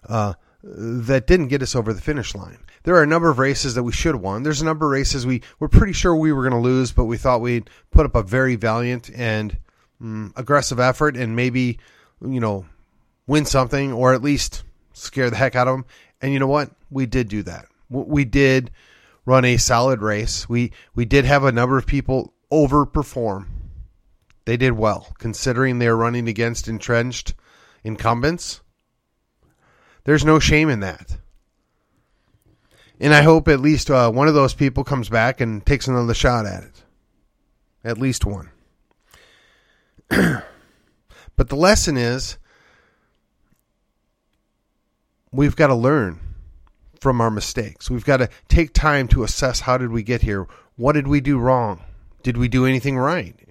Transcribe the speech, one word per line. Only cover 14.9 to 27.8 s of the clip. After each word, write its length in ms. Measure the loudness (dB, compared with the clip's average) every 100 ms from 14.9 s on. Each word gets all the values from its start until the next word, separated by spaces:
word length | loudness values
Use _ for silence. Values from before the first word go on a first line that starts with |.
scare 360 | -20 -10 -4 -2
the 60 | 0
heck 200 | 0 2
out 120 | 0
of 60 | -2
'em. 100 | -8 _ _ _
And 100 | -4
you 60 | 0
know 80 | 0
what? 240 | 0 -2 _ _
We 140 | -6 -2
did 220 | -2 -2
do 140 | -6
that. 220 | -8 -12 -18 _ _
W-, 160 | -8 -2
we 140 | 0 0
did 440 | 4 4 4 0 -10 _ _ _ _ 2
run 200 | 4 4
a 120 | 2
solid 440 | 2 2 2 0
race. 460 | -2 -4 -4 -8 -4
We, 240 | -4 -4 -8 _
we 120 | -6 0
did 200 | 2 4
have 180 | 2
a 80 | 2
number 260 | 2 0 0
of 80 | 0
people 460 | -2 -2 -4 -4 _ _
overperform. 960 | 2 4 2 2 -2 -4 -4 -4 -4 -8 -14 -14 -18 -20 _ _ _ _ _ -4
They 120 | 0
did 160 | 0
well, 340 | 0 0 -2 -8 -12
considering 600 | -10 -6 -4 0 -2 0
they're 180 | 0 0
running 300 | 0 -2 -4
against 400 | -4 -4 -4 -8
entrenched 640 | -8 -2 -2 -2 -6 -8 -10 _ _ _ _